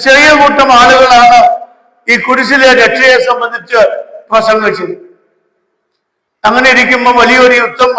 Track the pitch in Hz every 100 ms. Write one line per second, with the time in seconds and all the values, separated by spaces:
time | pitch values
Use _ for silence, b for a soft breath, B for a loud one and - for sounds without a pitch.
0 | 269 269 302 294 277 285 277 240 254 262
1 | 254 240 240 719 719 - - _ _ _
2 | - 233 - 254 254 277 262 247 226 -
3 | 262 254 254 247 233 226 - 240 196 -
4 | - - - 220 220 214 208 - 175 -
5 | - _ _ _ _ _ _ _ _ _
6 | _ _ _ _ 214 240 262 247 254 254
7 | 247 233 233 254 247 247 233 247 254